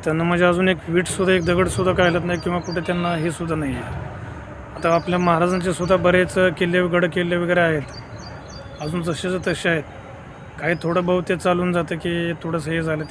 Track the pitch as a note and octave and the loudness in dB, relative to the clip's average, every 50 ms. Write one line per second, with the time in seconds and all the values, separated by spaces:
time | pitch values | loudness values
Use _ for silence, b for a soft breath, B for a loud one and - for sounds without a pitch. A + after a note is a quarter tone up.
0 | - E3 D#3 D#3+ E3 E3+ F3 E3+ F3+ F3 F3 F3 F#3 F#3+ F#3 D3+ - E3+ E3 F3 | 0 0 0 2 2 2 4 4 4 4 4 4 2 2 2 0 -2 0 0 0
1 | F#3 - - - F#3+ F3+ F#3+ F#3 E3 E3 F3 F3 F#3 F3 - - F#3 F#3 F3+ F3 | 0 0 -2 0 2 2 4 2 4 2 2 2 2 2 0 0 2 2 4 4
2 | F#3 F3 E3 F3 E3 F3 F3 E3+ D#3 F#3 F3 F3 E3+ - E3+ F3+ E3+ - F3+ F3 | 4 4 4 2 0 -2 -4 -2 -2 -2 -2 -2 -4 -4 -4 -4 -2 -2 -2 -2
3 | F3 F3 F3 E3 D#3 E3+ D#3+ - E3+ E3 E3 D#3 D3+ C#3 B2+ A#2+ A#2 A#2 - - | 0 -2 -2 0 -2 -2 -4 -4 -4 -4 -2 -2 -2 -2 -4 -4 -6 -8 -8 -8
4 | - - - - - - - - - - - - - - - - - E3+ E3 E3+ | -8 -8 -10 -10 -12 -12 -12 -12 -14 -14 -14 -16 -16 -14 -12 -2 0 2 2 2
5 | - F3+ F3 F3+ F3+ F3 E3+ D#3+ E3+ F3+ F#3 F#3 E3+ F#3+ E3+ - F3+ D#3 F#3+ F3+ | 2 0 0 2 4 4 4 4 4 2 2 0 0 -2 -2 -2 2 2 2 4
6 | E3+ F3+ F3+ F3+ F#3 E3+ - F#3+ F#3 F#3 D#3+ - F#3 F3 E3+ F3+ F3+ F3+ E3 F3 | 6 6 6 6 4 2 2 2 2 2 4 2 0 2 2 2 2 4 2 2
7 | F3 F3 D#3+ F#3 F3 F3 F3+ F3 F3 E3+ F3 F3 E3+ E3 D#3+ D3+ C3+ - - - | 2 2 0 0 0 0 0 0 2 2 4 4 4 4 2 0 -2 -6 -12 -16
8 | - - - - - - - - - - - - - - - - D3+ D3+ D#3+ F3+ | -16 -14 -14 -14 -14 -14 -14 -16 -16 -16 -16 -16 -16 -16 -12 -10 -8 -4 -4 -4
9 | E3 E3+ E3 - - F#3 F#3 F#3 D#3 G3 E3+ - - F3+ E3 D#3+ C#3+ - - - | -2 -2 -4 -4 -4 -4 -4 -2 0 -2 -2 0 2 0 0 0 -2 -6 -14 -16
10 | - - - - - - - - - - - - C#3+ D#3 F3 - - E3 E3+ F3+ | -16 -16 -16 -16 -16 -18 -18 -18 -18 -18 -12 -6 -2 -2 -2 0 -2 0 0 0
11 | F3+ F3 F3+ F3+ F3 F3 F#3+ D#3+ - F#3 F3+ F3 F3+ F3+ F3 F3 E3+ D#3 F3+ D#3+ | 2 2 2 2 2 0 -2 0 2 2 2 2 2 2 2 0 0 0 -4 -4
12 | - F3+ E3+ E3+ E3+ E3+ E3+ D#3+ - E3 D#3+ E3+ D3 D#3 E3 E3 D#3+ D#3+ D#3 D#3 | -4 -4 -2 -2 -2 -2 -4 -4 -6 -4 -4 -4 -4 -2 -2 -2 -2 -2 -2 -4
13 | D#3 D3+ | -4 -4